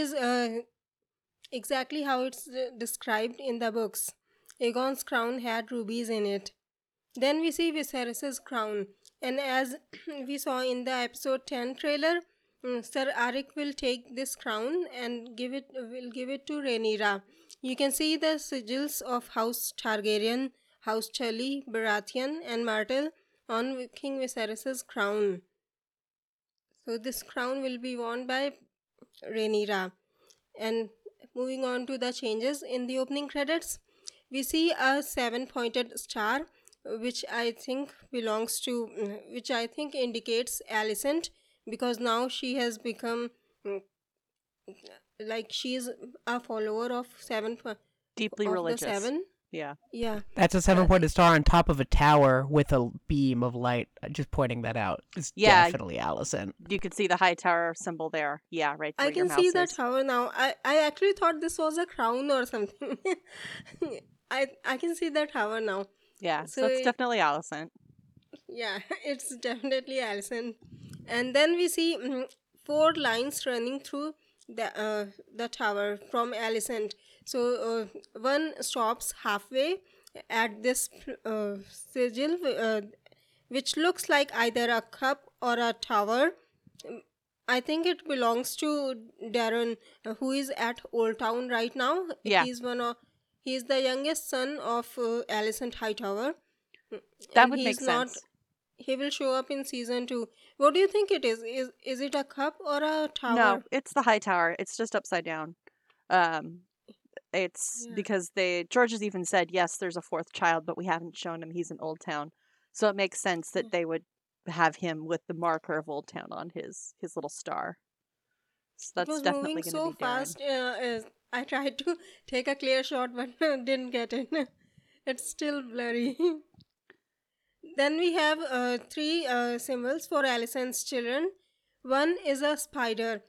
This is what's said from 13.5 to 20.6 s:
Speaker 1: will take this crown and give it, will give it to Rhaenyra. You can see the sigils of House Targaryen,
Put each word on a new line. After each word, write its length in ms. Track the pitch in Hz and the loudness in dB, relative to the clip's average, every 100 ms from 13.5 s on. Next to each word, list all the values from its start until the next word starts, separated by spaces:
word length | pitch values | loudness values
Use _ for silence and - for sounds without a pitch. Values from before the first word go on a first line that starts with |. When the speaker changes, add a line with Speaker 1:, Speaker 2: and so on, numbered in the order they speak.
| - | -4
Speaker 1:
will 160 | 285 | -4
take 420 | 277 262 247 - | -2 -2 -2 -6
this 220 | 247 269 - | -8 -8 -6
crown 500 | - 214 240 349 349 247 | -4 -2 -2 -2 -2 -6
and 320 | 240 240 233 226 | -6 -6 -8 -8
give 160 | 247 269 | -6 -6
it, 40 | 269 | -8
will 360 | 262 226 254 247 | -12 -10 -10 -10
give 180 | 247 254 269 | -8 -6 -8
it 80 | 277 | -6
to 140 | 294 277 | -4 0
Rhaenyra. 540 | 226 220 214 208 196 - _ - - | 0 2 2 2 0 -4 _ -20 -10
You 140 | 254 254 | -6 0
can 80 | 277 277 | 0 2
see 160 | 311 311 | 0 2
the 180 | 311 311 - | 2 0 -2
sigils 540 | 262 214 262 294 - | -8 -4 -2 -2 -4
of 260 | 254 240 240 240 | -2 -4 -2 -2
House 340 | 226 240 - - | 0 0 -6 -6
Targaryen, 680 | 233 214 208 214 220 247 262 - | -2 0 4 4 4 2 -2 -6